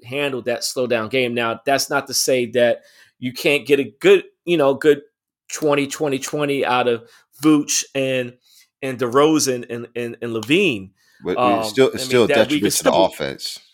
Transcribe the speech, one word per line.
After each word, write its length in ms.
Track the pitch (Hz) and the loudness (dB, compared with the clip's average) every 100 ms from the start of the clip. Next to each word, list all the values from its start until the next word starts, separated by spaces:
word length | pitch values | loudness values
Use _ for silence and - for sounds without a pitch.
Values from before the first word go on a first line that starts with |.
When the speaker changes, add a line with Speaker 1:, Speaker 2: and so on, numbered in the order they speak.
| 113 | -10
Speaker 1:
handle 380 | 139 143 131 | -6 -4 -4
that 200 | 113 120 | -6 -6
slow 220 | - - 123 | -6 -4 -2
down 240 | 117 107 | -2 -2
game. 240 | 131 123 | -2 -2
Now, 260 | 120 117 113 - | -2 -4 -4 -2
that's 240 | 135 - | -2 0
not 160 | 147 - | -4 -4
to 80 | |
say 320 | 123 - 131 120 | -4 0 0 0
that 320 | 123 120 113 _ _ _ - | 2 2 0 _ _ _ -10
you 160 | 127 | -10
can't 320 | 123 170 143 117 | -2 0 0 2
get 140 | 139 | 0
a 120 | 131 - | 0 0
good, 260 | 170 196 - _ - | 4 4 4 _ -2
you 120 | 170 | 2
know, 180 | 139 127 | 2 2
good 260 | 156 147 - _ _ _ - | 2 2 0 _ _ _ -16
twenty, 360 | - 151 143 139 | -4 0 0 -2
twenty, 320 | - 151 135 | -4 -4 -4
twenty 440 | 135 151 147 139 | -6 -6 -4 -2
out 240 | - 123 123 | 0 0 0
of 220 | 117 117 _ _ - | -2 -6 _ _ -2
Vooch 400 | 156 151 - - - 135 | 2 2 2 -4 -4 -4
and, 420 | 135 131 123 120 _ _ _ - | -2 -4 -6 -12 _ _ _ -12
and 160 | 135 123 | -8 -4
DeRozan 680 | 123 127 151 156 135 123 - | 0 4 4 4 0 -4 -6
and, 160 | 117 120 117 | -12 -10 -8
and, 220 | 120 - | -8 -8
and 120 | 120 | -6
LaVine. 580 | 113 107 165 196 107 95 _ _ _ | -6 0 0 0 -2 -10 _ _ _
Speaker 2:
But 140 | - 92 | -4 0
Speaker 1:
Um, 220 | 123 113 | 2 2
Speaker 2:
it's 80 | 110 | 0
still, 180 | 110 131 | 2 2
it's 80 | 110 | 2
Speaker 1:
I 20 | |
mean, 80 | 131 | 0
Speaker 2:
still 180 | 127 117 | 2 4
a 20 | |
Speaker 1:
that 240 | 143 110 | 4 2
we 80 | 147 | 2
can 100 | 101 | 0
Speaker 2:
detriment 40 | - | 0
to 80 | |
the 60 | 262 | 2
Speaker 1:
still 140 | - 95 | 4 2
Speaker 2:
offense, 540 | - 71 67 - - _ | 0 -8 -8 -12 -14 _